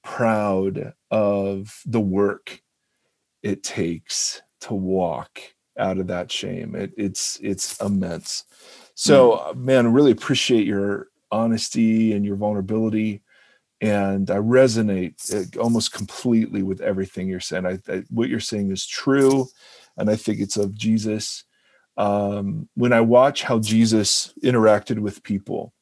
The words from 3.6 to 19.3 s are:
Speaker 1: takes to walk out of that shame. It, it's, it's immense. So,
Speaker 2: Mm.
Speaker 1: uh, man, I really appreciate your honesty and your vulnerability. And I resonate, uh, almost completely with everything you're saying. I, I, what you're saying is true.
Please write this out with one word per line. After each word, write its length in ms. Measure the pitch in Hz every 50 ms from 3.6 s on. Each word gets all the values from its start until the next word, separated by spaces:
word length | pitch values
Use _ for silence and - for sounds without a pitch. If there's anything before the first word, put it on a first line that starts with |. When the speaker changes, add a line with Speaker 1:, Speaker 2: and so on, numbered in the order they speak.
Speaker 1:
takes 760 | - - - - 90 85 85 80 _ - - - - - - - _ _ _ _
to 100 | - -
walk 680 | 113 98 95 92 95 92 90 85 76 64 - _ _ - - - _ _ _ _ _ -
out 180 | 95 95 92
of 100 | 92 92
that 240 | 87 90 90 90 -
shame. 440 | - - - 95 95 92 - - -
It, 180 | - 98 - - 110
it's, 400 | 104 98 98 - - - - -
it's 380 | 98 101 98 95 - - - -
immense. 640 | 104 101 101 95 92 87 85 82 - - - - - _ _ _ - - - - - _ _
So, 380 | - - - 147 135 127 120
Speaker 2:
Mm. 180 | 110 80 69 76
Speaker 1:
uh, 40 | 90
man, 320 | 127 123 131 135 127 120
I 20 | 117
really 220 | 117 135 147 139
appreciate 560 | 113 - - - 135 - - - 127 110 101
your 420 | - 101 98 98 101 98 - - _ _ _ _ _
honesty 840 | 104 110 113 117 113 110 - - - 117 113 110 110 110 113 110
and 140 | 107 101 101
your 100 | 101 101
vulnerability. 840 | 98 107 104 104 101 95 98 110 110 113 110 107 107 110 107 101 98 _ _ _ _ _ _ _ _ _ _ _ _
And 500 | 110 110 104 101 98 98 98 98 98 92
I 60 | 95
resonate, 960 | 101 104 113 123 127 135 127 110 113 110 104 98 92 90 82 - - - - -
uh, 240 | 104 90 87 - -
almost 320 | 117 117 117 113 110 - -
completely 680 | - 101 - - - - 123 117 113 110 - - 101
with 200 | 95 95 95 95
everything 440 | - - 98 95 95 95 - 95 92
you're 140 | 95 92 90
saying. 240 | - - 82 92 92
I, 140 | 90 95 92 _ -
I, 120 | 95 95 - _
what 180 | - 113 117 131
you're 100 | 123 110
saying 320 | - - 117 107 101 98
is 160 | 95 92 -
true. 600 | - - - - 139 135 139 135 135